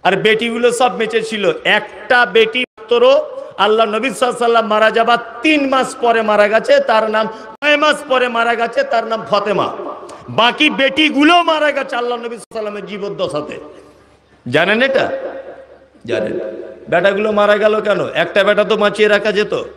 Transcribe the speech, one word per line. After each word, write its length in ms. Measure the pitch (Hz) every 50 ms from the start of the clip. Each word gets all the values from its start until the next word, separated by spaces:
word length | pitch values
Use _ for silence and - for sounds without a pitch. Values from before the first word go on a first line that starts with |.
| -
আর 120 | - 196
বেটিগুলো 560 | 180 156 214 220 220 233 233 226 240 240 240
সব 260 | - - 190 185 185
বেঁচে 260 | 190 220 214 - 220 -
ছিল। 280 | - 226 208 196 175 156 160 -
একটা 640 | 165 196 208 202 - - - - - 262 247 240
বেটি 340 | 233 180 226 220 220 220 247
মাত্র 440 | 254 _ _ - 214 220 240 240 233 254 277 294 302 - - - - - -
আল্লাহ 280 | - 190 214 214 220 226
নবী 240 | 214 208 220 220 269
সাল্লাল্লাহু 60 | 202
আলাইহি 100 | - 262
ওয়াসাল্লাম 420 | 247 233 - 240 233 233 233 220
মারা 240 | 208 214 214 220 220
যাবার 260 | 220 226 226 240 233 233 - - - -
তিন 280 | - 311 311 294 277 269
মাস 260 | 269 262 247 - - -
পরে 200 | 240 233 233 226
মারা 260 | 220 214 208 208 208
গেছে, 320 | 208 214 220 - 226 285 277
তার 300 | - - 226 220 214 220
নাম, 180 | 214 220 220 - - - - - - - -
নয় 120 | 294 294
মাস 180 | 294 302 302 294 294 294 294
পরে 180 | 262 254 247
মারা 280 | 247 233 233 233 233 233
গেছে, 280 | 220 233 233 233 - -
তার 240 | - - 226 220
নাম 180 | 220 226 214 - -
ফাতেমা। 400 | 208 202 202 214 196 170 131 - - - - - - - - - - - - -
বাকি 400 | 120 127 220 240 233 - 302 302
বেটিগুলো 720 | - 190 269 269 269 285 311 294 220 269 294 311 349 349 349
মারা 280 | 339 320 311 302 294
গেছে 240 | 277 277 269 269 269
আল্লাহ 220 | 240 240 240 240
নবী 200 | 233 233 233 240
সাল্লাল্লাহু 400 | 220 - _ - 226 214 208 202
আলাইহি 200 | 208 185 170 202
ওয়াসাল্লামের 200 | 202 196 202 170
জীবদ্দশাতে। 420 | 160 190 160 - 147 151 - - - - - - - - - - _ _ _ _ _ _ _ _ _ _ 123
জানেন 300 | 123 147 170 185 208 226
এটা? 300 | 262 269 269 254 135 - - - - - - - - - - - - - - - _ _ _ - _
জানেন। 340 | - - - - - - - - - - - - - - - - -
বেটাগুলো 420 | 156 175 185 196 202 196 214 214
মারা 260 | 208 208 208 208 208
গেল 240 | 208 208 214 214 214
কেন? 260 | 208 208 196 175 143 127 -
একটা 300 | 151 170 170 - 208 196
বেটা 200 | 196 208 190 208
তো 140 | 185 220
বাঁচিয়ে 300 | 214 208 208 202 208 214
রাখা 240 | 214 208 202 208 220
যেত। 320 | 196 196 208 202 175 135 107 - -